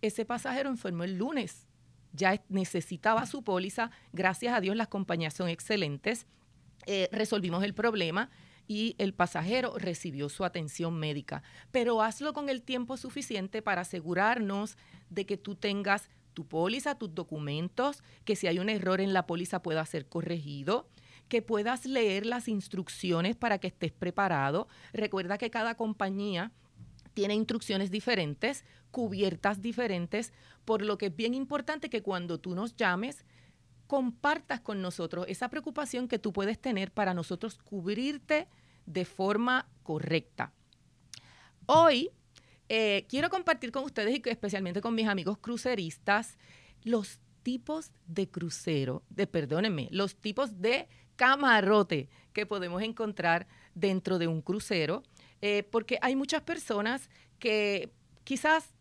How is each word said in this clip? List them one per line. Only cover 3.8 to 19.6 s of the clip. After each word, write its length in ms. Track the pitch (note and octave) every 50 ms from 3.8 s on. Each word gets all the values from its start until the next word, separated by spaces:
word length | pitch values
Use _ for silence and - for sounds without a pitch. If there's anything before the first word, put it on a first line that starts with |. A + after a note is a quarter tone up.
| A3+ A#3 - - - -
Gracias 420 | - E3+ F#3 F#3 F#3 - - A#3+ A#3+
a 60 | A3+
Dios 160 | F#3 F#3+ G3+
las 140 | A3+ A3+ -
compañías 440 | - G3 F#3+ - F3 E3 E3 D#3 -
son 140 | - F#3
excelentes, 800 | F3 E3 - - - A3 G#3 F3+ D3 C#3+ C#3 - G3+ A#3+ A3+ - - - _ _ _ - - - - - - -
eh, 200 | - G3+ F#3+ F#3 - -
resolvimos 500 | G#3 A3 G#3+ A#3 G#3 F3+ F3+ E3 F3 G3
el 100 | G3+ -
problema 560 | - G#3+ A#3+ A3 G#3 F3 D#3+ E3 G3 A#3+ C4 - - - - - - _
y 280 | - G#3+ G#3 A3 A3+ - -
el 140 | G3+ G3 F#3+
pasajero 640 | - F3+ F3 - E3+ D#3 F3+ A3+ C4 B3+ A#3 -
recibió 520 | - G3 F#3+ E3+ - - F3 C3+ C#3 C#3+ C#3+
su 140 | - - G3
atención 540 | F3 - F3+ D#3+ D3 - - E3+ E3 E3+ D#3+
médica. 420 | D#3 D#3 D3 C#3+ - - - C#3+ - - - - - -
Pero 300 | - C4 A#3+ A#3+ A#3 A3
hazlo 320 | G#3+ A3+ G#3+ - C#4 D4+ D4
con 160 | D4 D4 C#4
el 120 | C4+ B3+
tiempo 360 | A#3+ - C4 B3+ B3 A#3 C4
suficiente 680 | B3+ - C4 - C#4+ C4+ - B3 G3+ F#3 F#3+ - A3 G#3+
para 180 | G#3+ G3 F3
asegurarnos 960 | F3+ - - F3 D3+ E3 F3 F3+ G3 A3 A#3+ B3 A3 G3 G3 G3+ G#3 G#3+ - - - - - - - -
de 160 | F3 G3 F#3+
que 120 | - G3+
tú 180 | F#3+ - - G3+
tengas 520 | - - G#3 G3+ G3+ G3+ G3+ G3 G#3 - - - - _ - _
tu 120 | - D#3+
póliza, 480 | C3+ - D#3+ E3+ F#3+ A3+ C#4 - D4+ C#4+
tus 180 | - A#3 F#3+ D#3
documentos, 880 | F3+ E3+ - D#3+ D3+ D3 D3 C#3+ D3+ E3+ F3+ - - B3 C#4+ C#4+ - - - - - -
que 100 | - G#3
si 100 | F#3+ -
hay 140 | F3+ E3+ F#3
un 100 | F#3 G#3
error 320 | A3 G3+ F3+ F#3 F#3 F#3+
en 100 | F#3+ G3
la 140 | F#3+ F#3 E3+
póliza 380 | - F3 E3+ F3+ - - F3+